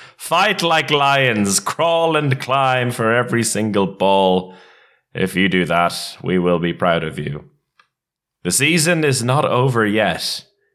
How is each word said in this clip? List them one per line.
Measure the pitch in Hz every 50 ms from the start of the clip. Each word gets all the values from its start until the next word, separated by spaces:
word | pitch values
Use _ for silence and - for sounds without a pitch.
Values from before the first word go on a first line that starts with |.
| - - -
Fight | - - - 160 170 196 214 202 -
like | 175 170 165 160 147 131
lions, | 151 143 143 139 139 139 135 127 113 104 101 98 98 -
crawl | - - - - 160 170 170 165 165 165 160
and | 151 147 143 131 131
climb | - - 131 139 135 131 127 127 123 120
for | 120 - 113 110 113
every | 123 120 120 107 117 113
single | - - 101 107 110 101 101 98 95
ball. | 95 - 98 98 98 98 98 92 92 92 90 - - - - - - _ _ _ _ _ _ _ -
If | - 92 90 -
you | 90 95 95
do | 90 92 87
that, | 76 82 85 85 82 - - - - - - -
we | - 90 92
will | 87 87 87 85
be | 85 85
proud | 85 - 92 90 85 82 80
of | 80 78 78
you. | 76 76 71 73 - - _ _ _ _ _ _ _ _ _ _ _ _ _ _ _ _ _ _ -
The | 87
season | 87 - 135 151 170 175 147 170 175 165 156
is | 147 135 131
not | 117 120 131 147 151
over | - 104 123 127 139 123 117 110
yet. | 104 101 107 104 92 80 - - - - - - _ _ _ _ _ _